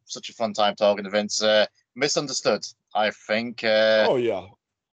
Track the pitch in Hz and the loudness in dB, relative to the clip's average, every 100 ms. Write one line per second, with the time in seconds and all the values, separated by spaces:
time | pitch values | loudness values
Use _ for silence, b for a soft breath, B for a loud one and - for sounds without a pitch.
0 | - 123 - - 110 101 104 101 104 101 | -14 -14 -14 -6 -4 0 0 2 2 2
1 | 95 107 104 - 107 107 98 _ _ 120 | -2 -2 -2 0 2 4 2 _ _ -6
2 | 147 160 139 127 131 104 - - _ 101 | -2 -2 -4 -4 -2 -2 -4 -18 _ -2
3 | 104 - - 110 120 113 113 110 110 110 | -2 -4 -4 -4 -4 -4 0 2 4 4
4 | 110 135 117 95 98 _ _ _ _ | 2 2 0 -4 -8 _ _ _ _